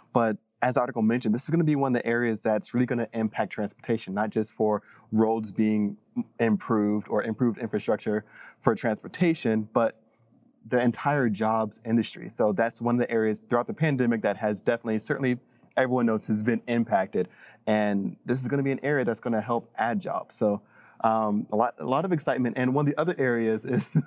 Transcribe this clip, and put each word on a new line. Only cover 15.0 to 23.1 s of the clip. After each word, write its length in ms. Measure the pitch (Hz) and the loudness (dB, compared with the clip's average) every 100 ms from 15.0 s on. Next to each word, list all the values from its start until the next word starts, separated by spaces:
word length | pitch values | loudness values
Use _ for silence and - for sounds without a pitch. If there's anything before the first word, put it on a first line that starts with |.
| - 143 131 123 _ _ _ - | -2 -2 -2 -2 _ _ _ 0
everyone 300 | 131 127 117 | 2 2 2
knows 180 | 107 - | 0 0
has 140 | 107 | -2
been 200 | 110 113 - | 0 -2 0
impacted. 640 | 117 113 101 95 95 90 - - - - | -2 2 0 0 -2 -4 -8 -20 -10 -2
And 500 | 107 104 101 95 - - | 0 2 0 -4 -8 -4
this 160 | 127 | -4
is 60 | 123 | -2
gonna 160 | 139 | -2
be 80 | 139 | -2
an 80 | 135 | -2
area 240 | 143 147 120 | -2 0 0
that's 140 | 110 | -2
gonna 220 | 123 110 | -2 -2
help 280 | 107 117 - - | 0 -4 -4 -4
add 220 | 113 110 | -2 -2
jobs. 360 | 98 95 - - | -4 -8 -8 -2
So, 260 | 107 104 _ - - - | 0 0 _ -20 -20 -2
um, 440 | 113 113 107 104 - | 0 2 0 -2 -2
a 40 | 104 | 0
lot, 200 | 120 - | 0 -2
a 60 | 123 | -2
lot 200 | 135 185 | -2 0
of 60 | |
excitement. 460 | 175 147 127 120 131 | -2 0 -2 -2 0
And 160 | 127 | 0
one 140 | 139 147 | 2 0
of 60 | |
the 60 | 143 | 0
other 160 | 165 | -2